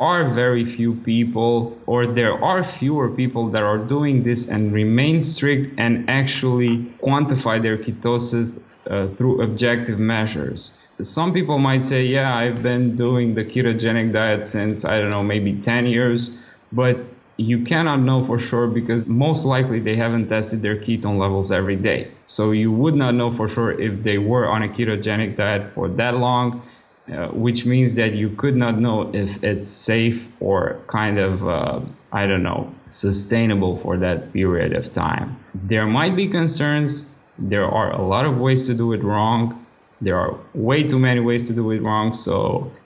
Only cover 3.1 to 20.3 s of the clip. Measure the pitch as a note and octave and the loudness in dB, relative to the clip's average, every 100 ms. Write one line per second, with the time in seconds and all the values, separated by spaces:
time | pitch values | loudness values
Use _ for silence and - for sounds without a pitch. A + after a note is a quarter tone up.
3.1 | - B2+ A#2 A2+ A2 G#2 G#2+ A#2 C#3+ D3 | 0 -2 0 -2 0 2 0 0 0 2
4.1 | C3 A#2 A#2+ A#2+ G#2+ G#2+ G#2 G#2+ A2+ D3 | 2 2 0 -2 -2 0 2 2 2 4
5.1 | D#3+ - - C#3+ C#3 C#3 - A#2 A#2 A#2+ | 2 0 -2 0 0 -2 0 0 0 0
6.1 | C3 C3+ - C3 B2 A#2+ A#2 A#2+ - C3+ | 0 0 0 0 2 2 0 -4 -6 0
7.1 | C#3 D3 C3 A#2 A2+ A2+ A2 - - A#2+ | 2 2 0 0 0 0 -2 -4 -4 0
8.1 | A#2+ A#2+ A#2 A#2 - - - - G2 F#2+ | 0 0 -2 -2 -6 -18 -14 -6 -4 -2
9.1 | G2 B2+ B2+ A#2 G#2+ A#2+ A#2+ A#2 G#2 A2 | 0 0 2 0 0 0 0 -2 0 0
10.1 | A2+ A2 D#2 C2+ - - - - - - | 0 0 -2 -6 -8 -12 -16 -18 -12 -6
11.1 | - E3+ F#3 D#3 D3 C3+ C3+ C3 C3+ B2+ | -2 0 0 0 2 2 2 2 0 2
12.1 | C3+ C3+ A#2+ A#2+ A#2 B2 B2 B2 A#2 A#2+ | 2 0 0 0 0 0 0 0 0 0
13.1 | B2 A#2 A2+ G#2+ B2+ A#2+ A2+ A2+ A2+ A2+ | 2 0 0 -2 0 0 2 0 0 0
14.1 | G#2+ A2 G#2+ G#2+ A2 G#2+ G#2 D#2 G#2+ G#2 | 2 2 0 -2 -4 -2 -2 0 0 0
15.1 | G#2 G2+ G#2 G2+ G2+ A2 A#2+ B2 A#2 B2 | 0 0 0 -2 -2 0 0 2 2 2
16.1 | A#2+ A#2+ - - - - A2+ B2+ B2 - | 0 -2 -10 -20 -20 -8 0 2 0 -4
17.1 | - - - A2+ A#2+ A#2+ E3 E3 C#3 B2+ | -18 -14 -6 0 0 0 0 2 2 4
18.1 | C3 B2+ A2+ - A#2+ A#2+ A2+ A#2 A#2 A2+ | 2 2 -2 -2 0 0 0 0 0 0
19.1 | A2+ D3 D#3 D#3 C3 C3 A#2 G#2+ A2 A#2 | 0 2 2 2 2 2 0 0 0 0
20.1 | A#2 G#2+ | 0 0